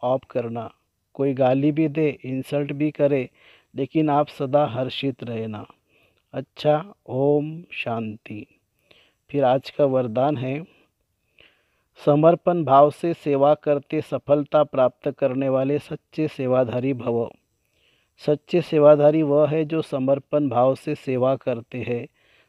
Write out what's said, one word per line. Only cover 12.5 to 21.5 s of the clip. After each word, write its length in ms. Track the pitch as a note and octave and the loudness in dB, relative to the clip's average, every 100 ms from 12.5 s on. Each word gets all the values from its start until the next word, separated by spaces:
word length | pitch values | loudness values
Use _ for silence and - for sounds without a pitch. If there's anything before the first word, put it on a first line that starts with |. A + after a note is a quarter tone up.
| F3 | -2
भाव 260 | C#3 C3+ D3 | 4 6 6
से 220 | - E3+ | 2 -6
सेवा 380 | E3 D3+ C#3 C#3 | -4 -2 2 4
करते 460 | D3+ D3+ C#3+ - D#3 | 2 0 -2 -2 -6
सफलता 600 | - C#3+ - D3 C#3+ D#3 | -6 -8 0 0 2 0
प्राप्त 460 | C#3+ C3+ B2 - D3 | 0 2 0 0 -8
करने 380 | C3+ C#3 B2+ C3+ | -2 -2 0 0
वाले 300 | C3 C3+ D3 | 0 0 -4
सच्चे 480 | - D3+ _ - D#3 | -6 -14 _ -6 -6
सेवाधारी 640 | - B2+ B2+ C3 B2+ C3 | -4 0 0 0 -2 -4
भव। 340 | B2+ A#2+ A#2 A2+ - _ _ _ _ _ _ _ _ | -4 -4 -4 -4 -10 _ _ _ _ _ _ _ _
सच्चे 380 | - D3 _ F3+ | -4 -4 _ -4
सेवाधारी 640 | D#3+ D#3 D3 D3 D3 D#3 | 0 6 6 8 6 4
वह 260 | D3 C#3+ D3 | 2 2 2
है 160 | D#3 | 0
जो 160 | D3+ D#3+ | -2 -4
समर्पण 640 | - C#3 C3 C#3 - D3 C#3+ | -6 -4 -2 -2 -2 -2 0
भाव 260 | A#2+ C3 | 2 0
से 200 | C3+ - | 0 -6
सेवा 400 | D3 - B2+ B2+ C3 | -8 -4 -2 0 -2
करते 420 | - | -4